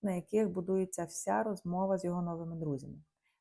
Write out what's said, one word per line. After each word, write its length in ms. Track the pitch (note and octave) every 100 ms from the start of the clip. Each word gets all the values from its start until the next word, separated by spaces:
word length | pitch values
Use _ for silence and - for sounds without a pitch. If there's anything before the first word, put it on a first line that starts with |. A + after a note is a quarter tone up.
на 100 | G3+
яких 380 | F3+ - G#3+ G#3
будується 540 | F3+ F3+ F#3+ F#3 -
вся 380 | E3+ - - G#3
розмова 560 | A3+ F#3+ F3 F3+ F#3+ F#3+
з 60 |
його 180 | F3+ F3+
новими 340 | E3+ E3 E3 E3
друзями. 460 | D#3 C3+ C#3+ - - _ _ _